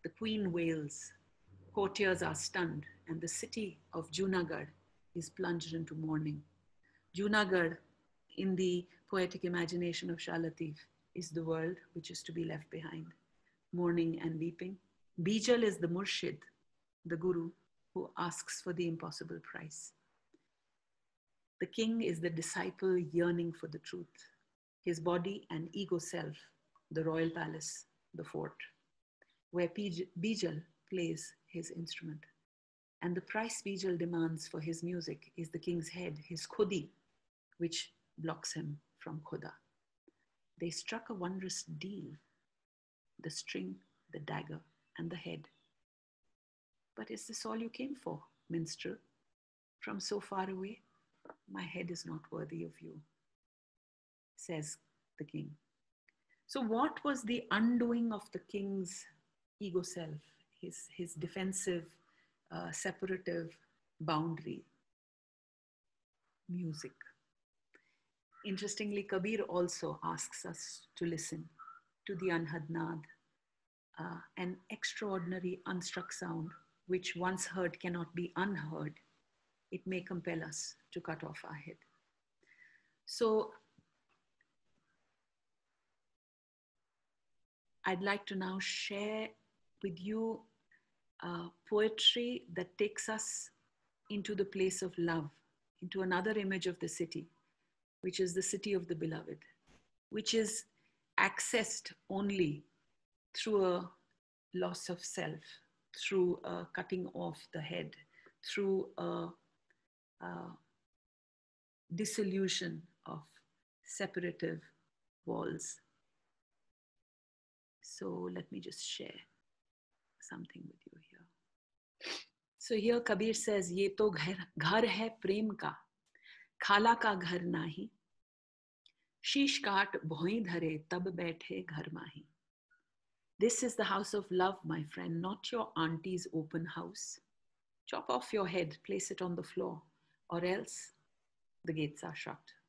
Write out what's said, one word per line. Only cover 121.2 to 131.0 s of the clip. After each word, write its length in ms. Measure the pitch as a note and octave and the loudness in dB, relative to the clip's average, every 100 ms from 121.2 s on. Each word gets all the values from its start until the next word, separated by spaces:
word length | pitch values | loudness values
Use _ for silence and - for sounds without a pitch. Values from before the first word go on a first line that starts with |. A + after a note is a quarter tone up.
| E3+ _ _ _ _ _ _ _ - - - _ _ _ | -20 _ _ _ _ _ _ _ -8 -8 -10 _ _ _
So 180 | - A3 | 0 4
here 240 | G#3+ A#3+ | 6 4
Kabir 340 | A#3 G3 A3 | 4 4 4
says, 380 | A3 - G3+ F3 | 4 4 4 4
"Ye 180 | F3+ G3 | 4 2
to 220 | - G#3+ | 6 4
ghar, 260 | E3 D#3+ F#3+ E3+ - | 4 0 0 -4 0
ghar 260 | D3+ G#3+ A3+ | 6 6 6
hai 240 | G3 A3+ | 4 0
prem 420 | - F#3 G3+ A3 G3+ | 0 2 2 2 0
ka, 220 | - - _ _ _ - - - - _ | -4 -4 _ _ _ -20 -20 -20 -20 _
khala 360 | - G3+ A3+ A#3 | 6 8 10 8
ka 160 | A3+ G3 | 6 4
ghar 240 | F3 F3+ | 2 0
nahi. 500 | F3 E3+ E3 D#3 A3 _ _ _ _ _ _ _ _ _ _ _ _ _ | 2 0 0 -4 -8 _ _ _ _ _ _ _ _ _ _ _ _ _
Sheesh 380 | - C#4 C#4 - | 2 4 6 4
kaat 300 | G#3 G3 G3+ - D#3+ | 4 4 4 0 -2
bhoin 400 | D#3 E3+ A3+ F#3 | 0 2 2 2
dhare, 340 | E3+ E3 D#3 D#3 | 2 2 0 -2
tab 160 | F3+ | -2